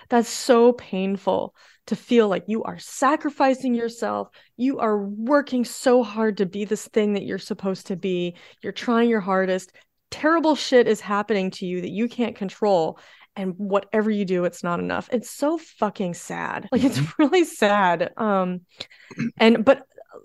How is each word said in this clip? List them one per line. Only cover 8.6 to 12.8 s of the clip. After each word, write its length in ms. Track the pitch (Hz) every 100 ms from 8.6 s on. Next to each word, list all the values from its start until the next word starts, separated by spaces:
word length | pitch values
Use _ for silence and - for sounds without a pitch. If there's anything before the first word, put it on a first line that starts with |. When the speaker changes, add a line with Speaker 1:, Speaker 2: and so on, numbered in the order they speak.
Speaker 1:
You're 120 | -
trying 360 | - - 233 233
your 120 | 226
hardest. 520 | 185 190 185 185 - _ _ _ _
Terrible 460 | - 302 330 311 277
shit 320 | - 247 233
is 120 | 214
happening 520 | 190 202 214 208 190
to 140 | - 180
you 140 | 180
that 80 | 175
you 180 | 185 233
can't 260 | 240 240
control. 640 | - 190 - 214 185